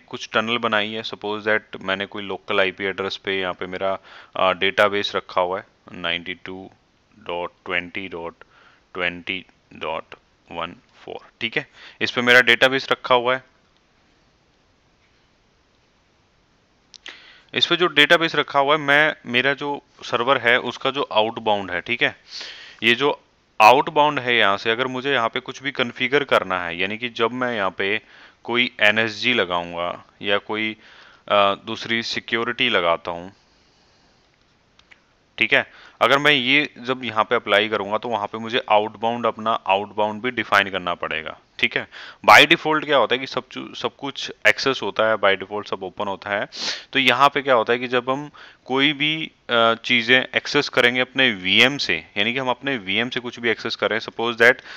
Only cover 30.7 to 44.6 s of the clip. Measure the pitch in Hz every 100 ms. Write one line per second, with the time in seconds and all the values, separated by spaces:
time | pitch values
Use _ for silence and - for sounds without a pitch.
30.7 | 107 - - - - - 104 101 98 -
31.7 | 110 - 117 113 - - 113 117 113 127
32.7 | 104 85 82 - 85 92 - _ _ _
33.7 | _ _ _ _ _ _ _ _ _ _
34.7 | _ _ - _ _ _ - 113 135 110
35.7 | - - _ 113 139 147 143 123 139 151
36.7 | - 120 131 123 107 107 117 107 101 107
37.7 | 107 98 107 123 110 104 110 113 123 -
38.7 | 107 107 104 113 120 117 107 110 113 -
39.7 | 98 104 101 107 107 120 117 107 101 98
40.7 | 95 90 87 82 78 78 82 _ - 120
41.7 | 135 107 - - - 104 110 147 165 156
42.7 | 156 147 143 107 123 131 - - 131 131
43.7 | - 120 - 139 - - - 107 -